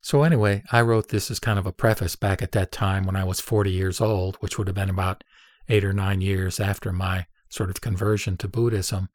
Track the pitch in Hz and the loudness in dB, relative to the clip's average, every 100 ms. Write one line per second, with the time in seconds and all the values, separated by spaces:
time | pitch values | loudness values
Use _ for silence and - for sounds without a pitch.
0 | - 143 156 151 104 101 - 120 117 113 | 2 4 6 4 4 0 0 2 4 2
1 | 107 110 - 107 - 101 95 - 113 110 | 2 -2 -2 -4 0 0 -2 0 2 2
2 | 90 - 104 95 101 104 92 - 98 98 | -2 -2 -2 0 0 0 -2 -2 0 0
3 | 95 95 92 90 - 110 101 92 95 87 | 0 -2 -2 -4 0 0 2 0 -2 0
4 | 110 104 92 95 95 - 98 95 95 92 | 0 2 -2 -4 -8 -4 -4 -2 -2 0
5 | 92 92 - _ _ _ - 110 98 98 | -2 -4 -10 _ _ _ 2 2 2 0
6 | 98 98 95 95 92 - 101 98 104 90 | 0 0 0 0 -2 -2 -2 -2 -4 -2
7 | 92 92 90 _ _ - 95 92 - 95 | -2 -4 -6 _ _ -6 -6 -4 -4 -2
8 | 104 107 - 92 101 107 120 110 92 98 | 0 0 0 -4 -4 0 0 0 -2 -4
9 | 95 | -6